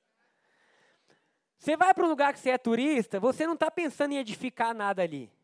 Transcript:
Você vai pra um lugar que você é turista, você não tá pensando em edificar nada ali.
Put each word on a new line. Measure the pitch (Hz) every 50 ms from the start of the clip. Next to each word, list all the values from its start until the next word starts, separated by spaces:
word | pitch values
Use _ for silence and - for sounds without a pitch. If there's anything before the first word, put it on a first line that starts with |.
| _ _ _ _ _ _ _ _ _ _ _ _ _ _ _ _ _ _ _ _ _ _ _ _ _ _ _ _ _ _ _ _
Você | - 285 311
vai | 311 359 381 381
pra | 381 359
um | 330
lugar | 311 254 285 277 285
que | -
você | - 262
é | 254 247
turista, | - 233 233 226 262 302 311 254 214 - - 196
você | 190 254 254 254 311
não | 320 339
tá | - 320 320
pensando | - - 349 294 - - 285 285 285
em | 277
edificar | 269 214 190 - - 254 - - 233 226 226
nada | 220 202 202 196 185 180
ali. | 165 151 139 123 104 _ _